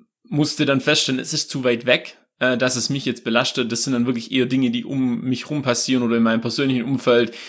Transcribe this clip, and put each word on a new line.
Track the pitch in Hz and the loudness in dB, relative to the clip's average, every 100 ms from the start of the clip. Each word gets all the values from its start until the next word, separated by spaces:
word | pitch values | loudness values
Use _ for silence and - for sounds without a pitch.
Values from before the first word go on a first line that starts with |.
| _ _ | _ _
musste | - 151 151 - 143 | -6 0 0 2 2
dann | 135 | 2
feststellen, | 131 147 - 131 | 2 2 2 -2
es | 127 | -2
ist | 151 - | -6 -4
zu | 143 | -2
weit | 127 120 123 | 0 0 2
weg, | 123 - - _ - | 2 0 -20 _ -4
äh, | 127 127 | 0 2
dass | 127 123 | 0 0
es | 110 | -2
mich | 139 131 | -2 -2
jetzt | 113 | -4
belastet. | - 113 127 - 117 | 0 0 0 0 -2
Das | 113 | -2
sind | - | -2
dann | 123 | 0
wirklich | 120 120 113 | 0 -2 -2
eher | 131 | 0
Dinge, | 123 131 127 | 2 2 0
die | 120 | -2
um | - 139 127 117 | -4 -2 0 -2
mich | 127 123 - | -4 -4 -4
rum | 147 | -4
passieren | 135 117 - 131 | -2 -2 0 0
oder | 120 117 | 2 2
in | |
meinem | 113 113 | 2 2
persönlichen | 117 117 139 127 | -2 -2 0 0
Umfeld. | 113 131 - 120 113 - | -2 -2 4 4 4 -2